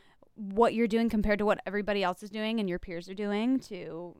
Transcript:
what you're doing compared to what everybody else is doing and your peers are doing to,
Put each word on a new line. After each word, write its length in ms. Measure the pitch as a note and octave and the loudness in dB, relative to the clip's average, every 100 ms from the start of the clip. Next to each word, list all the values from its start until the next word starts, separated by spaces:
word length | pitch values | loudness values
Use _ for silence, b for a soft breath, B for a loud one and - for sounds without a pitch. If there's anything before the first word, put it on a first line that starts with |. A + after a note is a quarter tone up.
| b b - | b b -20
what 400 | - G3 G3 A#3 | -12 -4 4 4
you're 140 | A3+ A#3 | 4 2
doing 200 | A3+ A#3 | 2 2
compared 300 | G#3+ G#3 G#3 | 2 2 4
to 80 | G#3 | 4
what 140 | F#3+ | 2
everybody 380 | F#3 G3+ G3+ G3+ | 0 -2 0 0
else 200 | F3+ F#3 | 0 -2
is 60 | G#3 | -8
doing 300 | G#3+ G#3+ A3+ | -6 -2 -2
and 80 | F#3+ | -2
your 120 | F3 | -4
peers 280 | - E3+ F3+ | -6 -10 -10
are 60 | |
doing 440 | F#3+ G#3 G#3 A#3+ C4 | -6 -2 0 2 0
to, 540 | - F#3 D#3+ D#3+ F3 | -2 -12 -10 -10 -12